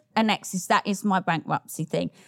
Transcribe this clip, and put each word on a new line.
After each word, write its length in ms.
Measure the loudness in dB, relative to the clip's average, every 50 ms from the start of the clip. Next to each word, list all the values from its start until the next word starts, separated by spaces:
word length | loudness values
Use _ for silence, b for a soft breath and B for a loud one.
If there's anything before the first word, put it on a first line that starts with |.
| -16 _ 0
and 160 | 2 2 2
exes, 360 | 2 0 -2 -6 -6 -4 2
that 200 | 2 2 2 2
is 160 | 0 -2 -2 0
my 160 | 0 0 2
bankruptcy 640 | 2 0 -2 -2 -2 -4 -4 -4 -6 -8 -8 -8 -6
thing. 260 | -4 -2 -2 -2 -4 b b b